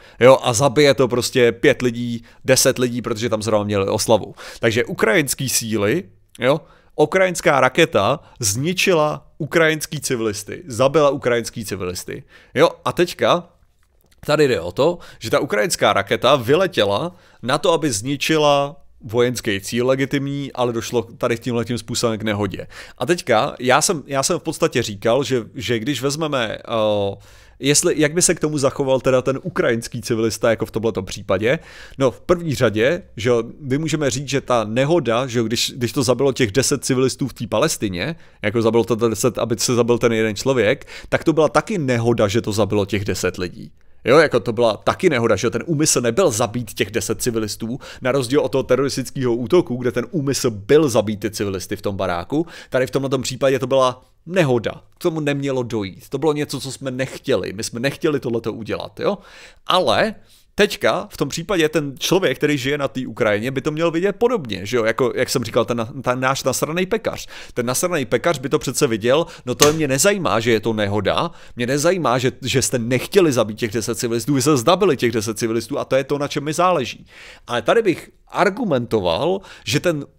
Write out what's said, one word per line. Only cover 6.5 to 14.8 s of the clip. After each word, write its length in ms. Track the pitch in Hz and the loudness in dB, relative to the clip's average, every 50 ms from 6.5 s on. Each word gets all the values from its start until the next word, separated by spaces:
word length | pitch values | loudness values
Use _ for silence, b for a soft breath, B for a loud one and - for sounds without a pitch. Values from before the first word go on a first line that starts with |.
| 151 160 - b b b b b b | 2 0 -2 b b b b b b
ukrajinská 640 | - 151 147 - 190 190 185 170 - - 165 143 131 | 0 2 2 4 2 2 2 0 0 2 2 4 4
raketa 600 | 127 127 - 175 160 - - 104 95 117 143 - b b b b | 4 4 4 4 4 4 4 2 2 2 0 -2 b b b b
zničila 840 | 123 98 101 123 143 180 185 185 - 202 175 156 151 151 151 139 - - _ - | -4 -4 -2 -2 -2 -2 -2 0 2 2 2 2 2 0 -2 -6 -12 -16 _ -10
ukrajinský 600 | 160 - - 170 160 156 156 156 - - 160 139 | -6 0 2 4 4 4 2 0 -4 -8 -8 -6
civilisty, 640 | - - 131 113 113 110 101 - - - - - - | -4 -4 -2 0 -2 -2 -2 -4 -8 -12 -12 -12 -12
zabila 440 | 160 117 101 - 135 - 160 147 143 | -6 0 2 2 4 4 4 2 2
ukrajinský 540 | 135 123 - 123 120 120 110 - - 120 107 | 2 0 0 0 0 0 -2 -6 -8 -10 -8
civilisty. 600 | - 101 95 95 90 92 - - 95 92 - - b b b b b b | -8 -8 -6 -6 -6 -8 -8 -10 -12 -12 -12 -14 b b b b b b
Jo, 140 | 123 165 - - - - | 2 2 2 0 -2 -6
a 80 | 123 | -4
teďka 560 | - - 180 175 - - 117 110 156 175 170 - _ _ _ _ _ _ _ _ _ _ _ _ _ - - | -2 0 -2 -2 -2 0 2 2 2 0 -2 -8 _ _ _ _ _ _ _ _ _ _ _ _ _ -10 -4
tady 220 | - 147 151 151 131 | 0 2 2 4 2
jde 120 | 113 87 | 2 0
o 120 | 82 90 | -2 -4
to, 260 | 95 - | -2 0